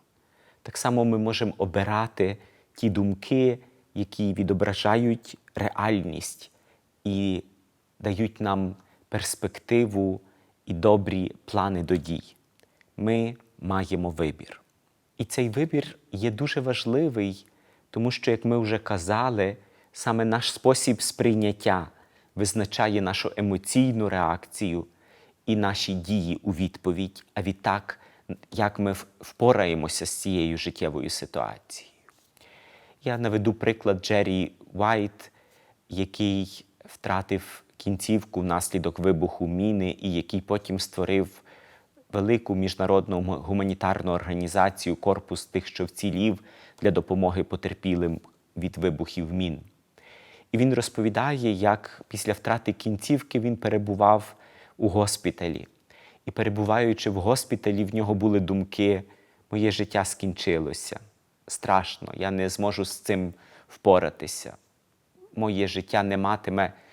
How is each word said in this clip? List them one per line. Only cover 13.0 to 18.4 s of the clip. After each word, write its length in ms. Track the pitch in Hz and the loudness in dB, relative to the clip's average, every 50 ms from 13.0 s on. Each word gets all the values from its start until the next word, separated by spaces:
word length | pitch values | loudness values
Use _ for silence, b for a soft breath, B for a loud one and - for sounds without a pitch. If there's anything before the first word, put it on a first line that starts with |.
| 101 110 113 117 117 117 123 - - _ _ - | 0 0 2 2 0 -2 -4 -10 -18 _ _ -10
маємо 500 | - 95 98 95 95 90 95 87 87 87 | -4 -2 -2 -2 0 0 -2 -2 -2 -2
вибір. 520 | 80 78 85 76 73 - - - - - _ _ _ _ _ _ _ _ _ _ _ - | -2 -2 -2 -2 -2 -6 -12 -18 -20 -20 _ _ _ _ _ _ _ _ _ _ _ -10
І 80 | 120 | -8
цей 240 | - - - 123 117 | -6 -2 -2 -2 0
вибір 480 | 104 131 156 160 - 147 - - - - _ _ | 0 0 -2 0 0 -2 -2 -4 -10 -18 _ _
є 200 | - 95 104 120 | -8 -2 -2 -2
дуже 300 | 110 104 147 147 - 147 | -2 -2 -2 -2 -2 -2
важливий, 840 | 127 131 123 - - 117 117 139 165 156 120 113 101 98 95 - - b b b b b b b b b | -2 -2 -2 -2 0 0 2 2 2 2 0 0 -2 -2 -4 -6 -12 b b b b b b b b b
тому 220 | - 117 117 123 | -4 -2 -2 -2
що, 200 | 123 - - 131 | -2 -2 0 0
як 140 | 117 113 | 0 2